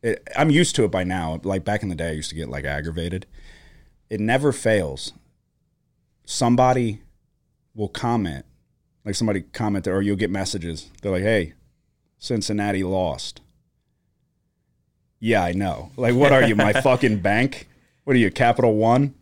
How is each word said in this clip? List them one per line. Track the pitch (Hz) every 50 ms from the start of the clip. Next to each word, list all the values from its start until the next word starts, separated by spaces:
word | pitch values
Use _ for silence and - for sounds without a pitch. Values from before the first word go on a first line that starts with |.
| -
It, | 117 107 - _ - -
I'm | - 147 160
used | 143 160 175 - -
to | - 113
it | 98
by | 82 92 92
now. | 90 92 92 85 80 80 80 80
Like, | 95 95 95 85
back | - 104 107
in | - 95
the | 87
day, | 76 82 82
I | 78
used | 78 76 -
to | 80
get, | 80 80 62
like, | 62 71 69
aggravated. | 69 71 73 76 82 80 82 82 87 90 98 - _ - - - - - - - - - - - _ _ _ _ _
It | 110 101
never | 104 110 120 135 143 147
fails. | 123 - - 113 110 104 85 73 67 67 - - - - _ _ _ _ _ _ _ _ _ _ _ _ _ _ _ _ _ _ _ _ _
Somebody | - - - 127 120 123 123 127 127 127 127 120 113 104 - - _ _ _ _ _ _ _ _ _ _ _ _ _ _
will | 110 104
comment, | 98 _ - - 120 120 117 101 85 71 65 - _ _ _ _ _ _ _ _ _ _ _ _
like, | 107 98
somebody | - 113 107 101 95
commented, | - _ - - - 107 101 95 87 98 92
or | 98
you'll | 98 101 101
get | 95 110 95
messages. | 95 98 95 - - 98 82 85 80 76 - - - -
They're | - 101 95
like, | 90 95
"Hey, | 107 113 104 87 78 - _ _ _ _ _ _ _ _ _ _ _ _ _
Cincinnati | - - 123 107 95 - 107 104 104 104 98 98 95
lost." | 90 95 95 92 85 69 64 - - - - _ _ _ _ _ _ _ _ _ _ _ _ _ _ _ _ _ _ _ _ _ _ _ _ _ _ _ _ _ _ _ _ _ _ _ _
Yeah, | 110 113 113 101 90
I | 87 85
know. | 95 101 92 80 - 87 - -
Like, | - 123 120 120
what | 127 143 139 135
are | 131 123
you, | 113 110
my | 104 - 104 107
<laughs> | 135
fucking | 131 135 127 123 135 120 107 101
bank? | 85 98 104 113 127 139 - - - _ _ _ _ _ _ _ _
What | 147 135
are | 123
you, | 113 95
Capital | - - 131 117 117 - 123 113 107
One? | 107 110 113 120 131 143 139 135 _